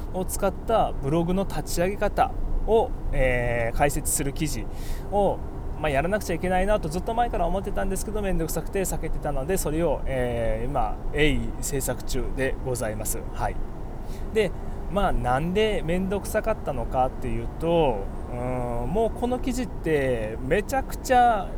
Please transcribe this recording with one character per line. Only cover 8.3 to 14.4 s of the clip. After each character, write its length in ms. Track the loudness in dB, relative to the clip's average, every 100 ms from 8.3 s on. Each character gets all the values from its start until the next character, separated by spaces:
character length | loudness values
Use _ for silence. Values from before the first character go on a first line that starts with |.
ん 60 | 2
ど 80 | 2
く 60 |
さ 80 | -2
く 100 | -2
て 100 | -2
避 160 | -2 -2
け 100 | -2
て 100 | -2
た 140 | 0
の 120 | -2 0
で、 120 | 0
そ 120 | 0
れ 140 | 0
を、 180 | 0 0 0
え 560 | 0 0 0 0 0
ー、 20 | 0
今 300 | 0 0 0 -2
鋭 220 | 2 4
意 160 | 4 0 -4
制 220 | -4 -2
作 200 | -2 -4
中 200 | -2 -2 0 0
で 180 | -2 -2 -2
ご 80 |
ざ 160 | -2 -2
い 60 | -4
ま 100 | -4
す。 140 | -4 -6
は 160 | -4 -2
い。 60 | -2 -4 -4 -8 -8 -8 -6 -2
で、 180 | 0